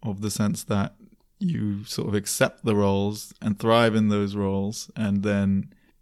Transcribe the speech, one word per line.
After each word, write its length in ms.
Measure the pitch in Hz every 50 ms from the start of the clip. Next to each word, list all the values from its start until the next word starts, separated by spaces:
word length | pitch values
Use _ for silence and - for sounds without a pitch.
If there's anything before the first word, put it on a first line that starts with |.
| -
of 180 | 113 98 98
the 100 | 107 104
sense 340 | - - 110 104 - - -
that 300 | - 110 98 98 - - _ - - _ _ _ _ _ -
you 460 | 208 175 160 117 110 104 101 101 107
sort 240 | - - - - -
of 60 | 101
accept 500 | 104 - - - - 131 131 - - -
the 120 | 120 107
roles 560 | 104 101 98 98 98 101 101 107 107 - - - -
and 180 | - 110 101 101
thrive 360 | - 113 113 117 117 113 107
in 140 | 110 107 104
those 280 | 104 104 101 101 101
roles 540 | 104 101 98 98 98 98 101 110 - - - -
and 280 | - 110 101 101 101 98
then 500 | 104 101 101 98 98 98 98 - - - _ _ _ _ _